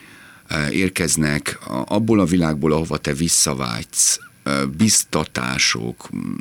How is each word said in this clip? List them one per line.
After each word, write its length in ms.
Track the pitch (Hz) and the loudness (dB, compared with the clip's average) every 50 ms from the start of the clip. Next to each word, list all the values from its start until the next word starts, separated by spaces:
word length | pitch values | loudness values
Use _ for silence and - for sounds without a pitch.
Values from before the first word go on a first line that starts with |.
| - - - - - - - - - | -20 -20 -20 -20 -20 -20 -20 -18 -10
eh, 240 | - 82 78 73 71 | -6 -4 -2 -2 -2
érkeznek, 880 | - 87 95 92 - - 87 73 - 80 78 76 73 76 - - - - - - | 0 0 0 0 0 0 -2 0 0 0 0 2 0 -2 -2 -6 -10 -10 -10 -8
a-, 160 | 58 65 65 - - | -6 -6 -4 -2 0
abból 260 | 107 113 110 113 101 | 0 2 4 4 4
a 40 | 92 | 4
világból, 480 | 78 92 90 82 78 78 71 73 78 | 4 4 4 2 2 0 2 2 2
ahova 240 | 76 78 80 80 76 76 | 2 2 0 -2 -4 -4
te 140 | - 76 | -2 -2
visszavágysz, 1040 | 71 69 85 82 - - - - 71 65 67 60 57 - - - - - - - - - - - _ _ | -2 0 0 2 2 2 2 2 0 -2 -4 -4 -4 -6 -8 -6 -2 0 0 0 0 -2 -6 -14 _ _
eh, 220 | - 69 69 69 69 69 71 | -4 -2 0 0 0 0 0
biztatások, 1300 | 80 110 107 - - - - - 82 78 - - - 62 64 65 64 - - - 58 57 60 60 - - - | 2 2 4 4 2 0 0 -2 -2 -2 -2 -4 -4 -4 -2 -2 0 0 0 0 -2 -4 -6 -8 -10 -12 -10
m-, 80 | - 50 50 50 50 50 | -8 -8 -6 -6 -8 -8